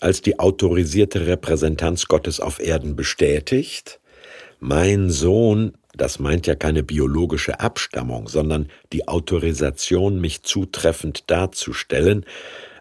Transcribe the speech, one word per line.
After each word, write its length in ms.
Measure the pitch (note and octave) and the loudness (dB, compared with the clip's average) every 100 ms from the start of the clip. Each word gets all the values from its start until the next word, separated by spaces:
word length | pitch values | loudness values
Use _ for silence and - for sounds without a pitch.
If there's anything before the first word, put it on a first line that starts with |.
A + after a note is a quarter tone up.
als 220 | F2 F2 | 0 2
die 160 | - - | 0 2
autorisierte 880 | F2+ F#2+ F#2 F2 D#2+ F#2 G2+ G2 E2+ | 2 2 2 2 2 2 2 2 0
Repräsentanz 800 | F2+ - D2+ D#2 D2+ E2 F2 - | -2 0 0 2 0 -2 -2 2
Gottes 320 | D2+ - - | 0 0 -6
auf 200 | - - | -6 -4
Erden 360 | E2 D#2+ D2+ C#2 | -2 -2 -2 -4
bestätigt: 1040 | - - D2+ D2 - C3 D3+ - - - _ _ - - - _ | -4 0 2 2 0 -2 -2 -8 -16 -20 _ _ -20 -20 -20 _
„Mein 520 | B1+ D2 F#2 G2+ F#2 | -2 2 4 4 2
Sohn“, 640 | D2 E2+ G#2+ A#2 G#2+ A2 - _ - | 2 4 4 6 4 0 -6 _ -4
das 220 | C2 - | -4 -2
meint 300 | C#2+ F2 - | -2 0 0
ja 80 | C#2 | 0
keine 260 | D#2 D#2 | 0 0
biologische 760 | C2+ D2+ C2+ D#2 E2+ D2+ - - | 0 0 0 0 0 -2 -4 -4
Abstammung, 680 | A2 - - - B1 A#1+ G#1+ | -4 -4 -8 -6 -6 -8 -4
sondern 400 | C#2+ D#2 D2+ D2 - _ | -2 0 0 -4 -10 _
die 140 | D#2 - | -6 -2
Autorisation, 1120 | E2+ - F2 E2 D2 C#2+ C#2 - F2+ G2+ F#2+ | -4 -2 0 0 0 -2 -2 0 2 2 0
mich 220 | E2 - | -2 -4
zutreffend 880 | - G#2 F#2 - E2 - D#2 - - | -4 -4 -4 0 0 0 -4 -6 -2
darzustellen, 960 | E2+ F#2+ - - - - C#2 F2 G2+ - - - - - - | 0 0 -4 -8 -8 -4 2 4 2 -2 -14 -18 -18 -20 -8